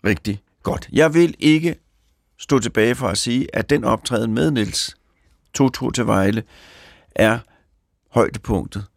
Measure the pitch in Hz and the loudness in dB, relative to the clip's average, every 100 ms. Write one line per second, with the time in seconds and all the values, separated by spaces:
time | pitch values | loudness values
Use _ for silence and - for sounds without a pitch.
0 | 101 95 - 101 _ _ - - - - | 0 -2 -4 -10 _ _ -8 -8 -2 2
1 | 160 160 170 - 151 156 165 - _ _ | 4 4 2 2 2 2 0 -6 _ _
2 | _ _ _ _ - 139 113 - 113 123 | _ _ _ _ 0 0 2 0 2 0
3 | 127 98 - 123 - - 110 147 - 110 | -2 -4 -2 -2 -2 -4 0 0 0 -2
4 | - 120 113 110 156 135 104 - - - | -2 -4 -2 0 0 0 -2 -4 -8 -12
5 | _ _ _ _ _ - 135 - 127 120 | _ _ _ _ _ 0 0 0 -6 -4
6 | 113 104 98 110 - - - - - _ | 0 2 2 -2 -6 -20 -20 -20 -20 _
7 | _ - 110 117 - _ _ _ _ _ | _ 2 2 2 -6 _ _ _ _ _
8 | _ - - - - 101 - 101 104 | _ 0 0 -2 -4 -4 -4 -12 -14